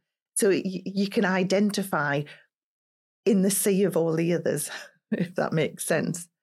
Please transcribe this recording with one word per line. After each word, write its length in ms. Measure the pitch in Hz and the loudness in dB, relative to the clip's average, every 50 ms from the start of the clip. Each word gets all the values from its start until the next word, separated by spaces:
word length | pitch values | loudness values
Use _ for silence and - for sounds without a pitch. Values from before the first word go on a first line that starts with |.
| _ _ _ _ _ _ - | _ _ _ _ _ _ -4
so 140 | - 233 196 | 0 2 2
y-, 140 | 175 139 - | 2 2 0
you 440 | 185 190 180 - 190 196 196 202 202 | -4 -6 -8 -8 -6 -4 -2 -2 -2
can 160 | - 233 220 | 0 0 0
identify 960 | 180 190 185 185 185 190 202 214 202 - 202 185 190 185 156 147 147 143 147 143 - - - _ _ _ _ _ _ _ _ _ _ _ _ _ _ _ _ - | 2 2 2 2 2 2 2 2 2 0 -2 -2 -2 -2 -2 0 0 0 -2 -4 -6 -10 -20 _ _ _ _ _ _ _ _ _ _ _ _ _ _ _ _ 0
in 180 | 247 220 190 | 2 4 4
the 80 | 185 202 | 4 2
sea 340 | 202 - - 214 190 190 202 | 2 0 2 2 2 4 2
of 120 | 175 - | 2 2
all 180 | 160 165 165 160 | 2 2 2 2
the 200 | 165 170 170 170 | 0 0 0 0
others, 360 | 165 - - - 151 - - - - - - | 0 0 -2 -2 -2 -4 -8 -10 -12 -14 -16
<laughs> 200 | _ _ _ - | _ _ _ -6
if 240 | 214 - 175 - - | -4 -4 -4 -4 -2
that 160 | - - - | -4 -2 0
makes 320 | - 160 147 - - - - | 0 0 0 -2 -4 -6 -4
sense. 440 | - 170 147 - - 170 - - - _ _ | -2 -2 0 -2 -2 -4 -6 -10 -16 _ _